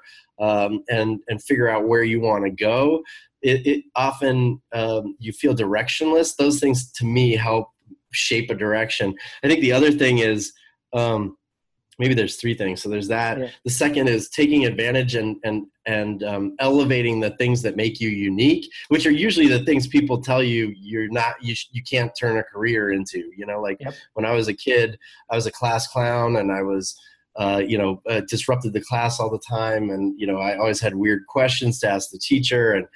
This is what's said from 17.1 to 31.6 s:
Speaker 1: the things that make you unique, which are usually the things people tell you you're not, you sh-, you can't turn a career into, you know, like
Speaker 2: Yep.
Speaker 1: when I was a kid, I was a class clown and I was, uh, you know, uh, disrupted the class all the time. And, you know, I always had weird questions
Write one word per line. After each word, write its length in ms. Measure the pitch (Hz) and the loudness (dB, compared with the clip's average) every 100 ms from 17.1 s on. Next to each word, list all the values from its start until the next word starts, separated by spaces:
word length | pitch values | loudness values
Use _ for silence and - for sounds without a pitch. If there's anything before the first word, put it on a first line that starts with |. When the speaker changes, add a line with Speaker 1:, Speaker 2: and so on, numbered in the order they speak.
| 113 | 0
Speaker 1:
the 120 | 107 | -2
things 300 | - 123 120 | 0 0 0
that 140 | 113 101 | 0 0
make 240 | 113 110 | -2 -2
you 80 | 113 | -4
unique, 580 | 101 98 95 139 160 - - - | -2 0 4 4 4 -2 -10 -2
which 180 | 147 160 | 2 4
are 60 | |
usually 360 | 147 214 165 143 | 2 2 4 4
the 160 | 123 127 | 4 2
things 200 | 135 127 | 0 2
people 320 | 147 143 127 | 2 2 0
tell 200 | 135 127 | 0 0
you 320 | 127 117 110 95 | 2 0 -2 -6
you're 340 | 101 110 107 | -8 -6 -4
not, 260 | 117 117 - | -2 -2 -4
you 100 | 117 | -8
sh-, 140 | 113 - | -8 -8
you 120 | 123 | -12
can't 280 | - 127 113 - | -4 -2 -2 -2
turn 180 | 120 110 | -2 0
a 60 | |
career 480 | - 104 117 113 101 | -4 -4 0 0 0
into, 380 | 98 95 90 85 95 | -2 -4 -8 -10 -12
you 80 | 101 | -8
know, 160 | 104 | -6
like 160 | 101 98 | -6 -6
Speaker 2:
Yep. 120 | 135 - - | -10 -14 -12
Speaker 1:
when 120 | 110 110 | -6 -2
I 60 | |
was 160 | 117 107 | 0 -2
a 60 | |
kid, 440 | 101 - 120 113 107 - - - | -4 2 2 2 -4 -18 -16 -6
I 60 | 117 | -2
was 100 | 110 | -2
a 60 | |
class 340 | - 120 113 - | -2 -2 -2 -4
clown 500 | 127 120 120 117 113 | -2 0 0 0 0
and 140 | 98 | 0
I 120 | 98 | -2
was, 360 | 98 98 92 - - _ _ - | -2 -4 -6 -12 -20 _ _ -4
uh, 240 | 98 101 101 | -2 0 0
you 120 | 110 | 0
know, 240 | 98 95 110 | 0 -2 -2
uh, 100 | 110 98 | -4 -2
disrupted 460 | 113 - 123 113 | -4 0 -2 -2
the 80 | 104 | -4
class 360 | - 120 120 123 | -4 -2 -2 -2
all 120 | 110 | -4
the 100 | 107 | -4
time. 500 | - 113 113 110 104 | -6 -4 -2 -2 -2
And, 300 | 98 98 98 | -2 -4 -4
you 80 | 101 | -4
know, 120 | 95 | -2
I 180 | 98 98 | -2 0
always 240 | 110 101 | 0 0
had 140 | 110 98 | -2 0
weird 300 | 107 104 - | 0 0 -2
questions 520 | 135 131 127 | 0 0 0